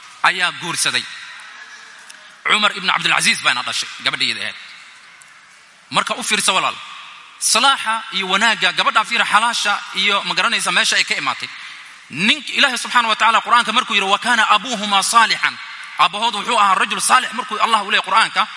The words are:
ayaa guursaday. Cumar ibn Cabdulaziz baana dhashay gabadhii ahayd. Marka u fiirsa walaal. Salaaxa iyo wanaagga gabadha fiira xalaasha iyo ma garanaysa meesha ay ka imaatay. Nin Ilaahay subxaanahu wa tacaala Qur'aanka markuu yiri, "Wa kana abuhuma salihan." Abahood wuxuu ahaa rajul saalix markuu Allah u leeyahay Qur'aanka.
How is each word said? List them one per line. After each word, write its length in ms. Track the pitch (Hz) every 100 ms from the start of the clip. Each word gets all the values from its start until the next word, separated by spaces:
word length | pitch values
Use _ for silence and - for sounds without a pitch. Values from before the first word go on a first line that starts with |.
| - -
ayaa 300 | 160 185 180 147
guursaday. 440 | 170 147 147 123 - - - - - - - - - - - - - -
Cumar 280 | 147 202 208 196
ibn 120 | 185
Cabdulaziz 500 | - 165 147 214 214
baana 200 | 151 123
dhashay 260 | 117 117 - -
gabadhii 280 | 131 139 127 113
ahayd. 140 | 101 - - - - - - - - - - - - - -
Marka 240 | 156 226
u 80 | 214
fiirsa 300 | 220 208 -
walaal. 240 | 185 139 95 - - - - - -
Salaaxa 640 | - 220 269 269 220 226 -
iyo 140 | 190 190
wanaagga 440 | 196 226 196 180
gabadha 320 | 165 220 233
fiira 200 | 202 226
xalaasha 560 | 190 202 233 220 208 202 -
iyo 280 | - 202 202
ma 100 | 180
garanaysa 380 | 175 214 208 185
meesha 240 | 180 214 202
ay 80 |
ka 100 | 175
imaatay. 340 | 202 143 123 123 - - - - - -
Nin 280 | 127 208 302 -
Ilaahay 300 | 233 269 240
subxaanahu 300 | 226 247 226
wa 60 | 214
tacaala 240 | 226 220
Qur'aanka 320 | 202 233 220
markuu 220 | 226 -
yiri, 120 | 208 196
"Wa 120 | 196
kana 260 | 226 233 202
abuhuma 540 | 208 262 220 208 196
salihan." 560 | 185 233 214 165 147 123 - - - -
Abahood 360 | 170 208 233
wuxuu 240 | 208 185 233
ahaa 160 | 202
rajul 260 | 190 226 196
saalix 320 | - 247 233
markuu 260 | 220 226 208
Allah 240 | 214 220
u 80 | 196
leeyahay 160 | 208 185
Qur'aanka. 380 | 208 180 185 190